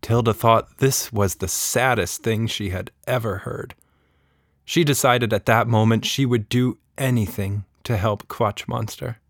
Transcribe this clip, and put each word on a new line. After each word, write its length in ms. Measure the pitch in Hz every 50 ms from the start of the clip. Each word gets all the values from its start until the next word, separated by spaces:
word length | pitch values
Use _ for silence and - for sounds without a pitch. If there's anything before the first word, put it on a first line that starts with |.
Tilda 320 | - - 113 117 117 113 107
thought 460 | - - 117 113 110 - - _ -
this 340 | - 135 131 - - - -
was 220 | 104 101 95 -
the 140 | _ - 92
saddest 760 | - - - - - 123 123 131 123 110 90 85 - - -
thing 240 | 117 113 107 113
she 240 | 110 - - 107 98
had 200 | 92 92 98 - _ _ _
ever 320 | - 123 127 117 110 98 95 -
heard. 300 | - - - - - - _ _ _ _ _ _ _ _ _ _ _ _ _ _ _ _ _ _
She 200 | - - 170 175
decided 500 | 147 143 - - 131 123 123 120 107 110
at 100 | 101 -
that 240 | - - 117 117 117
moment 380 | 117 110 110 110 113 110 -
she 180 | - - - 139
would 240 | 123 120 117 104 _
do 300 | - 123 123 127 127 _ _ _ _
anything 720 | - 143 131 123 120 107 92 - - 101 98 101 104 98 _ _ _ _
to 140 | - 123 98
help 280 | 90 110 104 98 -
Quatch 400 | _ - - 120 104 101 - -
Monster. 520 | - 120 117 113 107 - - - 123 117 _ _ _